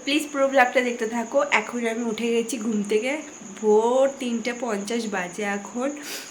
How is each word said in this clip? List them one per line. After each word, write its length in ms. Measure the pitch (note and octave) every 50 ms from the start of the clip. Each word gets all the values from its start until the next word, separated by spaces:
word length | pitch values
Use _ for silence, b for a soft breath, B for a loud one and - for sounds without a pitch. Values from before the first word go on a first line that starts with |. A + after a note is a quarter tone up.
| -
প্লিজ 200 | C#4 C#4+ D4+ D4+ -
পুরো 140 | - C#4 C4+ C4+
ব্লগটা 340 | C4 C4+ B3 B3 - C4
দেখতে 260 | B3 B3 A#3 - A#3+ G#3+
থাকো। 320 | A#3 A#3+ A3+ - - C#4 D4 C#4+
এখন 280 | - A3+ G#3+ - - A#3+ A#3 A3+
আমি 160 | A3+ A3+ A#3+ A#3
উঠে 160 | G#3+ G#3+ A#3 A#3 A#3
গেছি 200 | A#3 A3+ A#3 - B3
ঘুম 220 | G#3 A#3+ A3+ G#3 G3+ G3+
থেকে 220 | A3+ G#3+ A3 B3+ C#4+ D#4+ D#4 - - - - - - -
ভোর 420 | A3 G#3+ G#3 G#3+ A3+ A#3 B3 C4 C4+ C#4 C4+ -
তিনটে 320 | C4+ B3 A#3 A3+ G#3+ B3 A#3+ A#3+
পঞ্চাশ 420 | C4+ A#3+ G#3+ G3 G3 G3+ A#3 A#3+ A3 G#3+ G3+
বাজে 280 | F#3+ F3+ F3+ F3 - G#3
এখন, 460 | G3+ G3+ G3+ G3+ - - A#3+ B3 C#4+ D4 B B B B B B B